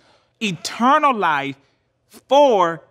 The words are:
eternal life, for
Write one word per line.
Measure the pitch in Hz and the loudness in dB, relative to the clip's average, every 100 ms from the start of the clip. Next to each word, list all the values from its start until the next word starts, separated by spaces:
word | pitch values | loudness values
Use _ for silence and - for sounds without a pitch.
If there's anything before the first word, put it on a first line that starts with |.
| _ _ _ - | _ _ _ -8
eternal | 220 165 - - 240 302 294 | -6 -6 -10 -2 0 2 0
life, | 233 170 147 139 139 _ _ _ _ _ - - | 0 -2 -2 -6 -10 _ _ _ _ _ -14 0
for | 277 285 208 170 165 _ | 2 4 2 0 -2 _